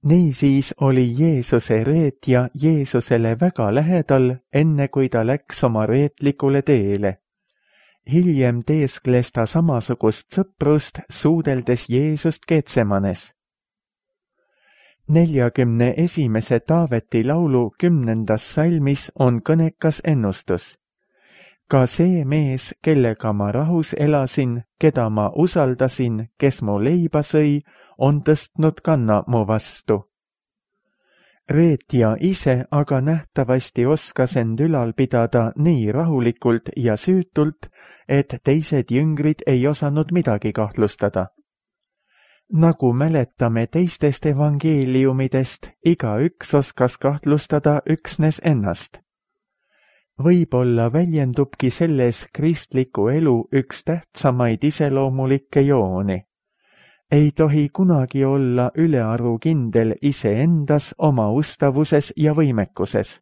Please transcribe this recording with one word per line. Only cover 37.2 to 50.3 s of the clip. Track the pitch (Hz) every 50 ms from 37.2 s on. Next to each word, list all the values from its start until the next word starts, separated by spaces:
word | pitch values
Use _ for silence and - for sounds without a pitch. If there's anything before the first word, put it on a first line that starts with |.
| 180 _ _ 151 151 156 151 _ - - _ _ - - - _ _ -
et | 139 139 143 - - 123 _
teised | 147 139 165 151 - 156 135 120 -
jüngrid | 117 131 151 160 156 147 151 151 151 - -
ei | - 135 123 123
osanud | 143 151 - 151 143 139 151 156 156
midagi | 170 180 160 135 107 104 - 110
kahtlustada. | 101 - 107 101 - - 110 101 - _ - 101 - 92 92 92 _ _ _ _ _ _ _ _ _ _ _ _ _ _ _ _ _ _ _ _ _ _ _ _
Nagu | 208 160 165 170 165 - 143 123
mäletame | 120 127 147 160 160 147 120 - _ _ 127 117 113 113 117
teistest | - - 165 180 170 - - 160 147 135 - -
evangeeliumidest, | 151 143 135 147 151 147 143 - 160 156 143 135 127 127 131 135 135 131 131 131 131 - 131 135 127 - - - - _ _ -
igaüks | 165 175 - - 113 104 110 143 170 _ _ - - -
oskas | 143 135 - - - 127 123 - -
kahtlustada | - 139 143 147 - 143 147 151 - - 156 147 - 151 147 143 - -
üksnes | 160 - _ - - - 156 156 160 - -
ennast. | 170 151 120 101 98 85 - - - - - _ _ _ _ _ _ _ _ _ _ _ _ _ _ _ _ _ _ _ _ _ _ _ -
Võib-olla | 135 165